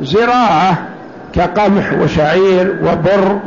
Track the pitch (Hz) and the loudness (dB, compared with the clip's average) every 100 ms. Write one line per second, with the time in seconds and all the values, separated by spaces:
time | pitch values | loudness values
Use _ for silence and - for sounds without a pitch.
0 | 135 190 233 247 226 156 185 170 - - | -4 0 2 2 2 2 2 0 -4 -14
1 | - - - 160 175 208 208 202 - - | -18 -18 -8 -2 -2 0 2 2 0 -2
2 | 156 160 151 175 196 185 185 170 160 170 | 0 0 2 2 4 2 0 0 -2 0
3 | 160 202 190 202 | 2 2 2 -2